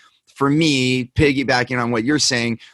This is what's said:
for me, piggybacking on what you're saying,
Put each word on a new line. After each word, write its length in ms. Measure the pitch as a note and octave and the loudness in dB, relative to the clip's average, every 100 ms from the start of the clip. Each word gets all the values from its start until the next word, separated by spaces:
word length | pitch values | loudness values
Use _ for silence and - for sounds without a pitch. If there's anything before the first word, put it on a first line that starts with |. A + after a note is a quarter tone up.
| - _ _ - | -20 _ _ -4
for 120 | C#3 | 0
me, 540 | D3+ D#3+ C3+ B2+ B2+ A#2+ - | 2 2 2 0 0 -2 0
piggybacking 680 | D3 C3+ B2+ B2 B2 B2+ | 2 2 0 0 0 -2
on 80 | A#2+ | -2
what 140 | A#2+ A#2 | -2 0
you're 140 | D3+ | 0
saying, 400 | - B2 A#2 A2+ - | 0 -2 -2 -6 -10